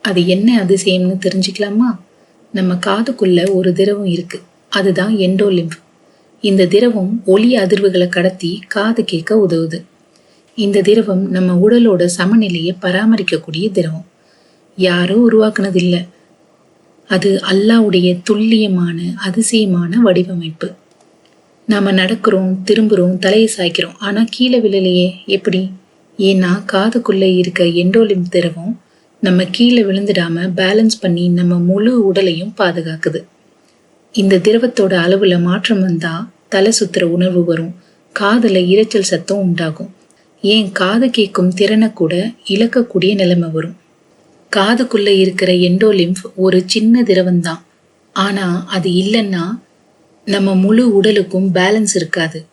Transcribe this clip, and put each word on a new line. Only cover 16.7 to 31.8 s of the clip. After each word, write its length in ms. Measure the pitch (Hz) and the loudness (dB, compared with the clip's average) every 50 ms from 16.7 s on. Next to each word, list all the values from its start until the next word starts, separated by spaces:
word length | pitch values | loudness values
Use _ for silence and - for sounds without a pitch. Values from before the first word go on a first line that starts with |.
| _ _ _ _ _ _ _ | _ _ _ _ _ _ _
அது 320 | _ - 185 - 202 190 190 - - | _ -4 0 0 0 0 0 -2 -2
அல்லாஹ்வுடைய 680 | 190 196 202 220 233 233 220 208 180 180 180 180 180 175 - | 0 2 2 4 4 4 4 2 2 2 2 2 0 -2 -2
துல்லியமான, 880 | - 208 208 220 226 226 220 214 202 185 180 175 170 170 165 175 175 180 | -2 -2 0 2 2 2 2 2 0 0 0 -2 -2 -4 -6 -6 -8 -8
அதிசயமான 840 | 180 185 190 175 226 226 - 240 220 214 196 180 175 175 165 185 240 | -6 -8 -4 -4 -2 -2 0 0 0 0 0 0 -2 -2 0 0 2
வடிவமைப்பு. 720 | 233 202 180 180 180 180 185 170 165 160 160 _ - 190 - _ _ _ _ _ _ _ _ _ _ _ _ _ _ _ _ _ _ | 4 4 4 2 0 -2 -6 -8 -8 -10 -10 _ -12 -12 -12 _ _ _ _ _ _ _ _ _ _ _ _ _ _ _ _ _ _
நாம 240 | - 214 202 196 196 | -2 0 0 2 2
நடக்கிறோம், 640 | 190 185 185 185 226 226 - 220 196 190 190 185 185 190 185 | 2 2 2 0 -2 -2 0 0 0 0 0 -2 -4 -4 0
திரும்புறோம், 520 | - 208 220 220 208 214 180 175 180 185 | 0 2 2 2 2 2 2 2 0 0
தலையை 320 | 180 - 190 202 220 226 214 - | 0 0 2 2 4 2 2 0
சாய்க்கிறோம். 380 | 214 180 170 170 - 165 165 - - | -2 -4 -4 -2 -4 -6 -6 -8 -10
ஆனா 260 | 214 196 202 214 226 226 | -8 -4 -2 -2 -2 -2
கீழே 300 | - - 254 254 254 240 | 0 -2 0 2 2 2
விழலையே, 680 | 220 196 196 196 190 185 180 180 180 185 180 - - | 2 2 0 2 2 2 2 2 0 0 -2 -8 -4
எப்படி? 460 | - 196 190 - - 180 185 190 190 190 - _ _ _ _ _ _ _ | -4 -4 -2 -2 -2 -2 -2 -4 -6 -10 -16 _ _ _ _ _ _ _
ஏன்னா 460 | - 196 190 196 185 180 180 180 202 190 - | -2 0 2 2 2 2 0 0 -2 -4 -4
காதுக்குள்ள 680 | - 190 202 226 - 240 226 - 196 190 190 190 185 | -2 0 0 0 -2 -2 -2 0 0 2 2 2 2
இருக்க 260 | 180 175 180 175 - 180 | 2 0 -2 0 0 0
எண்டோலிம்ப் 680 | 170 170 175 175 185 196 226 226 202 196 180 175 - | 0 2 0 0 2 4 2 2 2 0 -2 -2 -2
திரவம் 500 | - 180 175 165 160 170 170 202 240 - _ _ _ _ _ _ _ _ | -2 -2 -2 -2 -6 -6 -8 -8 -10 -10 _ _ _ _ _ _ _ _
நம்ம 240 | - 185 180 185 185 | -2 0 0 0 0
கீழே 360 | - - - 240 240 247 240 | -2 0 2 2 4 4 2
விழுந்துடாம 680 | 214 196 190 196 202 202 185 180 170 170 165 170 180 190 175 | 2 0 -2 -2 -2 0 0 0 0 -2 -2 -4 -4 -4 -2
பேலன்ஸ் 440 | 180 190 185 202 220 226 220 - - | -2 0 2 2 2 2 2 0 0
பண்ணி 280 | - 185 170 175 175 180 | -2 -2 0 0 0 0
நம்ம 280 | 175 175 175 175 175 | 0 2 2 0 0
முழு 480 | 175 175 175 190 202 | 0 0 0 0 2